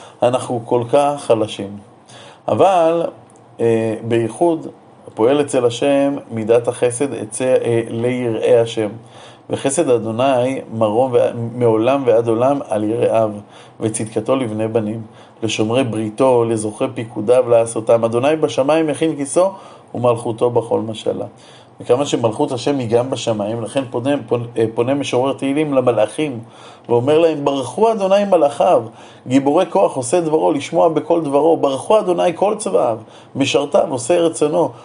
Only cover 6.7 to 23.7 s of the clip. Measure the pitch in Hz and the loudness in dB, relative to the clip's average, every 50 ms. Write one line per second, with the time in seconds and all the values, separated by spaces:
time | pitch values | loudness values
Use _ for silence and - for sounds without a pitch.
6.7 | 120 - 131 123 120 - 143 127 110 101 113 110 - - 131 131 127 - - 123 | -2 0 -2 -2 0 -2 -4 -4 -4 -6 -8 -8 -6 -4 0 2 2 2 2 0
7.7 | 113 117 113 - - 113 120 127 127 123 123 117 110 107 - - 123 113 113 117 | 0 0 -2 -2 -4 -4 -2 -2 -2 -2 -2 -4 -2 0 2 4 4 4 4 2
8.7 | - 113 107 101 117 - - - - - - - - - _ - - - - 139 | -2 -4 -4 -4 -6 -12 -18 -20 -20 -20 -20 -20 -20 -20 _ -8 -6 -4 -2 -2
9.7 | - 175 156 135 120 113 113 113 110 117 131 139 131 120 123 131 135 - - - | 0 0 2 2 2 2 0 -2 -2 0 0 2 2 2 0 0 -2 -6 -10 -8
10.7 | 113 113 110 104 107 120 135 127 120 120 113 113 - 120 117 117 113 123 120 113 | -2 0 0 2 2 2 2 2 2 2 2 0 -2 -4 -8 -6 -2 0 2 2
11.7 | 110 110 113 127 139 139 131 120 110 117 117 117 110 117 123 139 143 135 - - | 4 4 2 2 2 2 2 2 2 2 2 2 0 2 2 0 0 -2 -4 -4
12.7 | 110 107 107 107 113 120 - - 107 113 110 107 104 104 104 - - - - - | -4 -2 -2 -2 -2 0 0 2 2 2 0 0 -4 -8 -14 -18 -20 -20 -20 -20
13.7 | - - 110 110 110 - 113 - - - 110 131 131 135 127 110 107 107 110 110 | -10 -6 -6 -4 -4 -6 -8 -6 -6 -4 -2 0 -2 -2 -2 -4 -4 -4 -2 -2
14.7 | 113 117 107 104 110 117 110 - - - - - - - 117 110 - - 110 107 | 0 -2 -2 -2 -6 -8 -10 -14 -18 -20 -20 -20 -10 -6 -6 -4 -2 -2 -2 0
15.7 | 117 135 131 120 113 110 110 107 107 - 131 131 123 117 117 117 113 107 107 107 | 0 0 0 0 -2 -4 -6 -4 -2 0 2 4 4 4 2 2 0 -2 -4 -6
16.7 | 107 - 131 113 117 131 113 - - 120 104 110 123 127 120 120 117 113 113 117 | -6 -6 -6 -6 -6 -8 -10 -8 -8 -2 0 4 4 4 4 4 4 4 4 2
17.7 | - 113 107 123 117 113 113 113 117 120 131 151 160 156 165 180 - 135 135 147 | -2 -2 2 2 2 4 2 0 0 0 2 2 2 2 0 0 0 0 2 2
18.7 | 156 160 160 151 131 - 160 160 143 143 139 135 - 170 185 196 190 - - - | 2 2 2 0 -2 0 -2 -2 -2 -2 -6 -2 0 2 2 2 -2 -6 -16 -20
19.7 | - - - - - 117 120 123 117 117 - 120 110 - 123 123 120 117 110 - | -20 -20 -18 -12 -6 -2 0 0 0 0 -2 -6 -2 0 0 0 2 0 0 0
20.7 | 110 107 110 113 107 - - - 101 - - - - - - - - - - - | -2 -4 -4 -6 -8 -6 -6 -4 -4 -4 -8 -12 -14 -20 -20 -20 -20 -20 -20 -20
21.7 | - - - - 123 135 143 143 156 131 120 110 107 147 147 139 131 117 - 147 | -20 -6 -2 0 0 2 0 0 -2 0 0 0 0 -2 -2 -2 -4 -2 -2 -2
22.7 | 143 135 120 104 117 117 123 135 131 120 - 117 110 107 101 107 117 117 107 107 | -2 -2 0 0 0 0 0 -2 -4 -4 -2 -2 -2 -2 -2 -4 -4 -6 -8 -6